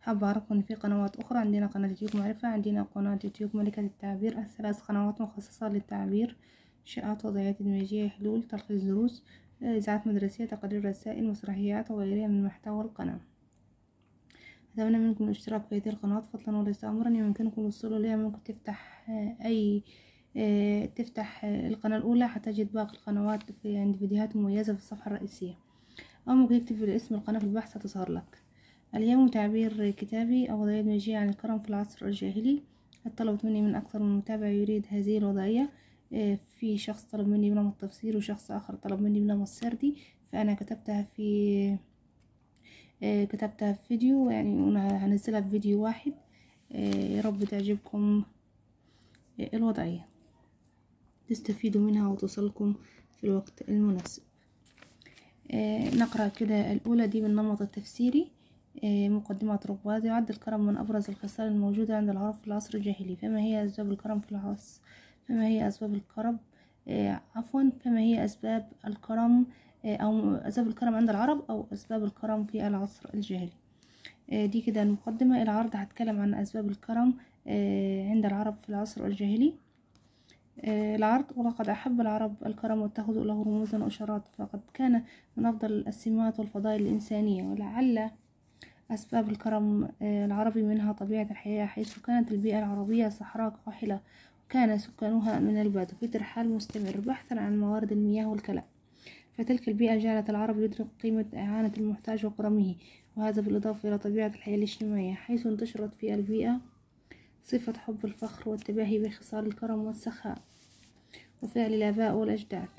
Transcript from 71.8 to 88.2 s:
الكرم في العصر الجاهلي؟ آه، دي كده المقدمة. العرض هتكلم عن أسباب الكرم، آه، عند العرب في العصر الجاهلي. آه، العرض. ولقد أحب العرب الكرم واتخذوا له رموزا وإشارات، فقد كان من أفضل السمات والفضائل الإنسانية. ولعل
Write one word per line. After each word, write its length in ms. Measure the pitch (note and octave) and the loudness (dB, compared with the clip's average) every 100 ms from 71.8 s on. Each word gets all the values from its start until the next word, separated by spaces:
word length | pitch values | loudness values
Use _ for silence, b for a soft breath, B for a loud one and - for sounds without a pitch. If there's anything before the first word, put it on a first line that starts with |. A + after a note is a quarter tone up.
| - A3+ | -6 -4
الكرم 400 | G#3 - A3 G#3+ | -4 -4 -4 -2
في 220 | G#3 G#3+ G3+ | -2 -2 0
العصر 440 | G3 G3+ - - | 0 -2 -8 -8
الجاهلي؟ 380 | G#3 G3+ F#3 F3 - _ B B B B B - | -6 -4 -4 -6 -10 _ B B B B B -6
آه، 140 | G#3+ G#3 | 0 0
دي 140 | A3+ | 0
كده 220 | A#3 G#3+ | 0 2
المقدمة. 600 | G#3 G3+ - A3+ B3+ B3+ | 2 2 -2 4 6 6
العرض 280 | A3 G#3 A3+ | 4 2 0
هتكلم 460 | G#3 G3+ - A3+ G#3 | -2 -8 -4 -2 0
عن 140 | G3+ | 0
أسباب 340 | G3+ G3+ A3 G#3 | 0 -2 -2 -4
الكرم، 460 | G3+ - A3+ B3 B3+ B B - | -4 -2 4 4 4 B B -4
آه، 640 | G#3 G3+ G3 G3 G3 G3 | 0 2 2 0 0 2
عند 160 | A3 G3+ | 2 2
العرب 300 | G3 G#3+ G#3+ | 0 -2 -4
في 100 | - | -6
العصر 380 | G3+ G#3+ - - | -4 -4 -4 -4
الجاهلي. 480 | G3+ G3+ A3 C#4+ D#4+ _ _ _ - b b b b _ - | -2 0 4 4 2 _ _ _ -20 b b b b _ -8
آه، 360 | A3 G#3+ G#3+ A3 | -2 0 0 2
العرض. 280 | G#3+ B3 C#4 B3 | 4 4 0 -2
ولقد 320 | A#3+ A#3 G#3 | -2 -2 -2
أحب 320 | G#3 C4+ A#3+ | -2 0 0
العرب 360 | A3 G#3+ A3 G#3 A3 | 2 0 -2 -4 -6
الكرم 360 | G#3+ A3 A3 | -4 -2 0
واتخذوا 420 | G#3 G#3+ G#3+ A3 | -2 -2 -2 0
له 180 | G#3+ G#3+ | 0 0
رموزا 360 | G#3+ G#3 G#3+ G#3+ | 0 0 0 0
وإشارات، 440 | G#3 G#3 G#3 G#3+ G#3 - | -2 -4 -4 -4 -6 -12
فقد 220 | G3+ G3+ - | -10 -10 -12
كان 280 | - C4 A#3 A#3 B B - | 0 4 4 2 B B -2
من 100 | A#3 | 0
أفضل 380 | A3 A3 G#3 G#3 | 0 0 -2 -2
السمات 520 | G#3+ A3+ A3 A3+ A3 | -6 0 2 2 0
والفضائل 440 | G#3 G3+ G#3+ G#3+ | -4 -2 -2 0
الإنسانية. 600 | G3+ G#3+ G#3 G#3+ G#3+ F#3+ | 2 0 0 0 2 2
ولعل 680 | F#3 G3+ G3+ A3 C4 A3+ A3 - | -2 -4 -4 2 2 4 0 -6